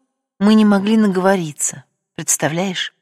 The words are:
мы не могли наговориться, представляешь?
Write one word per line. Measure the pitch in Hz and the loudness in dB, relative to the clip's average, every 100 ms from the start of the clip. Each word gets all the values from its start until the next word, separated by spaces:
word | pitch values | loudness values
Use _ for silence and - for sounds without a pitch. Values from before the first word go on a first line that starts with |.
| _ _ _ - | _ _ _ -2
мы | 202 | 2
не | 220 208 | 4 4
могли | 202 202 220 | 2 2 2
наговориться, | 214 185 185 196 160 - - 143 - _ _ - | 2 2 2 0 -2 -8 -10 -10 -20 _ _ -10
представляешь? | 160 - 147 165 196 170 - - | -6 -4 -2 -4 -6 -6 -10 -14